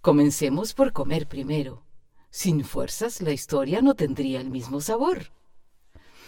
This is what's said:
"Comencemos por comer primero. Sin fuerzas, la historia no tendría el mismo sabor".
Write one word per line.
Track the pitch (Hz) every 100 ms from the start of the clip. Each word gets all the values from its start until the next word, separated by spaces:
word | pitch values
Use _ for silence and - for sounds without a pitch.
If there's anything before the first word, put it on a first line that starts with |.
"Comencemos | - 147 147 - 143 269 - -
por | 269
comer | - 135 160 151
primero. | 139 135 151 131 - - - _ - _
Sin | - 190 156
fuerzas, | - - - - 233 -
la | 160
historia | 143 - 143 135 196
no | 277 269
tendría | 147 135 135 131
el | 131
mismo | 127 123 143
sabor". | 151 220 302 370 160 - _ - - _ _ - - -